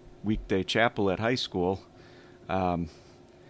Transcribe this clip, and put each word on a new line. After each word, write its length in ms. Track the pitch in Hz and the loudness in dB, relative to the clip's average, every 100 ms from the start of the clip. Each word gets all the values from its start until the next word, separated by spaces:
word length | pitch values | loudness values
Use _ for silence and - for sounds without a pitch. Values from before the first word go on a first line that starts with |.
| - - 101 | -20 -8 -4
weekday 380 | 110 - 98 | -2 0 -2
chapel 460 | 92 110 117 - 98 | 0 2 2 2 0
at 100 | 90 | 2
high 160 | 113 127 | 0 -2
school, 460 | - 95 90 92 - - - - - - - | -2 0 0 0 -6 -20 -20 -20 -20 -16 -4
um, 400 | 95 92 87 82 - - - - - | -2 0 0 -4 -10 -20 -20 -20 -20